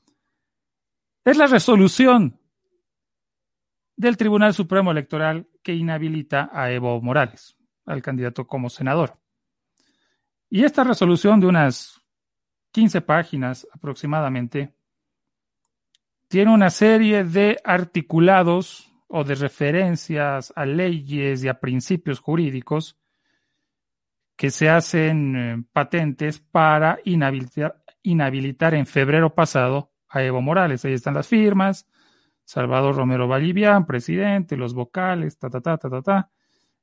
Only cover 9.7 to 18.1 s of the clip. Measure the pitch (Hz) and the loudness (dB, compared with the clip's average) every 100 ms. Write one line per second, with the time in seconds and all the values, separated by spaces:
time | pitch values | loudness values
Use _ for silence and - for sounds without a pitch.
9.7 | _ _ _ _ _ _ _ _ 190 277 | _ _ _ _ _ _ _ _ 0 2
10.7 | - 254 - 175 170 202 214 180 175 139 | 2 0 2 2 2 4 4 4 4 2
11.7 | - - _ _ _ _ _ _ _ _ | -2 -12 _ _ _ _ _ _ _ _
12.7 | - 220 175 - 160 165 143 127 127 - | 2 2 2 0 0 0 -6 -6 -8 -14
13.7 | 151 147 135 151 156 143 127 120 143 139 | -16 -12 -10 -4 -2 -2 -4 -6 -8 -8
14.7 | _ _ _ _ _ _ _ _ _ _ | _ _ _ _ _ _ _ _ _ _
15.7 | _ _ _ _ _ _ 185 214 220 185 | _ _ _ _ _ _ 2 4 6 4
16.7 | - 214 220 220 208 180 180 208 - - | 4 4 4 4 2 0 0 0 0 -2
17.7 | 180 175 175 - | -2 -2 -6 -2